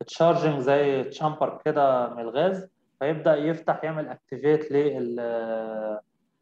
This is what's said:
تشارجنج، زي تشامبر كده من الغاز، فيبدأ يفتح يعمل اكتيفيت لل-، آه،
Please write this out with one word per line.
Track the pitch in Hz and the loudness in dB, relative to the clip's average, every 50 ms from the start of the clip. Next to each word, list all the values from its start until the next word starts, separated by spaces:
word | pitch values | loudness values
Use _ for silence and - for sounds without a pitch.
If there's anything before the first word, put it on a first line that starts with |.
| - | -14
تشارجنج، | - - - 165 170 160 151 151 156 147 135 | -10 0 4 4 4 4 4 2 0 0 0
زي | 123 135 139 147 143 139 135 135 123 | 2 4 4 4 4 2 2 0 -2
تشامبر | - - - 156 151 151 - 139 123 - - - | -4 -6 -2 -2 -2 0 0 -2 -4 -4 -4 -4
كده | 151 147 147 139 135 131 123 120 117 120 | -2 2 4 4 4 4 2 0 -2 -4
من | 120 | -8
الغاز، | 113 117 117 139 170 190 190 180 - - _ _ _ _ _ - | -8 -4 0 0 0 0 0 -2 -8 -14 _ _ _ _ _ -4
فيبدأ | 135 151 165 151 151 165 151 | -4 -4 -2 0 2 2 2
يفتح | 147 147 160 165 160 - 175 151 - 156 | 4 2 -2 -2 -2 -2 -2 -2 -2 -4
يعمل | 156 160 156 151 | -6 -6 -6 -8
اكتيفيت | - - - _ - 135 120 131 151 151 151 151 - | -8 -10 -16 _ -12 -10 -2 2 2 2 2 2 2
لل-، | 135 143 147 143 131 127 123 120 120 120 | 2 2 2 2 0 -2 -4 -4 -4 -4
آه، | 117 117 117 117 113 113 113 110 110 110 110 110 107 107 107 107 - _ _ _ _ _ _ _ | -4 -4 -4 -4 -4 -4 -4 -4 -4 -6 -6 -6 -6 -6 -6 -8 -10 _ _ _ _ _ _ _